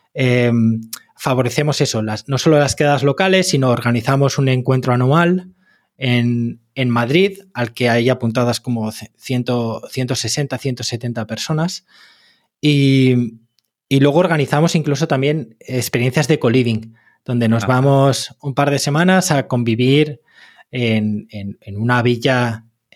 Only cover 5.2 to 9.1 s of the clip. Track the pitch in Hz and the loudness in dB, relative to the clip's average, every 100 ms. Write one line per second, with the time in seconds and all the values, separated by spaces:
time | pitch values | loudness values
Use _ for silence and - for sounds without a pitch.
5.2 | 170 185 - _ _ _ _ _ 135 120 | 2 0 -4 _ _ _ _ _ -2 0
6.2 | 120 120 117 117 _ - 127 120 120 156 | 0 -2 -4 -8 _ -4 0 0 2 2
7.2 | 196 190 - 123 117 - 123 117 120 123 | 2 -2 -14 -6 -6 -2 0 2 2 0
8.2 | 117 113 120 120 - 117 110 110 110 | -2 -2 -2 -2 -4 -6 -6 -10 -18